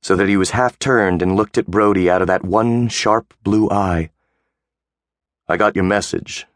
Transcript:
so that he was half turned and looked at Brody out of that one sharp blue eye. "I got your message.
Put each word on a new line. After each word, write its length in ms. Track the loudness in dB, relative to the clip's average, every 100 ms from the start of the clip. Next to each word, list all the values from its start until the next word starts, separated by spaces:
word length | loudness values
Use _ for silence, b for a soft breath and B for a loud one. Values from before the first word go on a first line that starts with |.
so 140 | 0 0
that 120 | 2
he 80 | 2
was 140 | 0
half 280 | 0 -2 -2
turned 440 | 0 2 2 0
and 120 | 0
looked 240 | 0 0 -2
at 80 | -2
Brody 420 | 0 2 2 2
out 140 | 2
of 60 | 0
that 160 | -2
one 440 | 0 0 0 0 -2
sharp 460 | -2 0 -2 -2 _
blue 260 | -2 0 0
eye. 400 | 0 -2 -2 -4 _ _ _ _ _ _ _ _ _ _ _ _ _ _
"I 80 | 0
got 180 | 2
your 100 | 2
message. 640 | 0 0 0 -8 -8 -16 -16